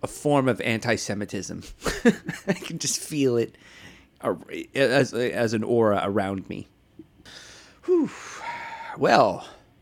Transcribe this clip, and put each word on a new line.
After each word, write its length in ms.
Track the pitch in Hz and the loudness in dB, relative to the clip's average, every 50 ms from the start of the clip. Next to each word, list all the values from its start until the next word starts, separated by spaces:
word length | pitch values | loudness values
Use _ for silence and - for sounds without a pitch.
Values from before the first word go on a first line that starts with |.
a 60 | - - | -10 -10
form 400 | - - - 147 147 139 131 131 | -8 -4 0 2 4 4 4 4
of 140 | 117 - | 2 0
anti-Semitism." 1040 | - - 113 113 - - 117 95 - - 104 101 104 95 - 101 90 - 87 90 - - - - - - - - - | 0 -2 -2 0 0 0 0 0 0 -4 -4 -4 -6 -6 -6 -8 -8 -8 -10 -12 -12 -14 -16 -8 -6 -6 -4 2 4
<laughs> 420 | 240 - - - - - - - - | 2 2 2 0 -12 -12 -6 -4 -4
I 60 | 190 | -4
can 260 | 185 - - 165 160 | -4 -6 -10 -10 -6
just 200 | - 143 - - | -6 -4 -6 -6
feel 380 | - - 160 151 139 131 120 117 | -6 -6 -2 0 2 2 2 2
it 200 | 113 - - - - - - - - - - - - _ _ _ | 0 -2 -4 -12 -20 -20 -20 -20 -20 -20 -20 -20 -20 _ _ _
ar-, 180 | - 120 95 - - - - 82 - - - | -4 -4 -4 -4 -6 -10 -10 -10 -10 -4 0
as, 400 | 131 139 120 123 139 131 113 - | 2 4 4 6 4 4 2 0
as 400 | 113 123 120 - 101 120 113 110 | -2 -2 0 0 0 0 0 0
an 100 | 110 110 | 0 0
aura 380 | - 120 117 113 107 101 95 - | 2 4 4 6 6 4 2 2
around 460 | 101 98 107 98 95 98 98 90 - | 0 0 0 0 -2 -2 -6 -6 -8
me. 180 | 101 101 107 - _ _ _ _ _ - - _ _ - - - - - - - - - - - - _ - | -8 -10 -10 -12 _ _ _ _ _ -20 -20 _ _ -20 -20 -20 -20 -20 -20 -20 -20 -20 -20 -20 -20 _ 0
Whew. 240 | - 370 349 285 202 - - - - - - - - 960 960 - - - - - - - - | 2 2 2 2 0 -4 -8 -16 -16 -14 -12 -10 -10 -10 -10 -10 -12 -12 -14 -14 -12 -6 -2
Well, 500 | 135 175 233 208 127 104 87 73 - - - - _ _ _ _ | 2 4 6 6 6 4 2 -2 -8 -14 -18 -20 _ _ _ _